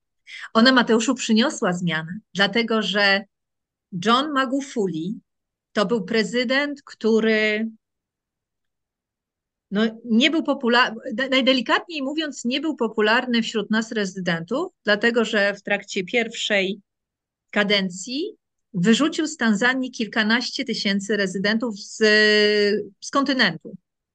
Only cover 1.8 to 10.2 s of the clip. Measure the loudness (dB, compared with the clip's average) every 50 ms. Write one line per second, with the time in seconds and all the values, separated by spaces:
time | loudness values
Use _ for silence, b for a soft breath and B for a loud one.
1.8 | -2 -2 -2 -4 -6 -8 -12 -14 -14 _ -2 0 0 0 2 0 0 0 0 0
2.8 | 0 0 0 2 4 4 4 2 0 -4 _ _ _ _ _ _ _ _ _ _
3.8 | _ _ -8 -2 2 2 2 2 2 0 0 -2 0 0 -2 -4 -4 -4 -4 -2
4.8 | -2 -2 -2 -4 -6 -6 -8 -10 -14 _ _ _ _ _ _ _ _ _ -2 -2
5.8 | 0 0 0 -2 -2 -2 -2 -2 0 0 0 -2 0 0 0 0 -2 -2 -6 -10
6.8 | -14 -20 -10 -4 0 2 2 4 4 2 2 2 2 0 0 -2 -4 -6 -8 -12
7.8 | _ _ _ _ _ _ _ _ _ _ _ _ _ _ _ _ _ _ _ _
8.8 | _ _ _ _ _ _ _ _ _ _ _ _ _ _ _ _ _ _ -2 0
9.8 | 0 0 -2 -4 -4 0 2 4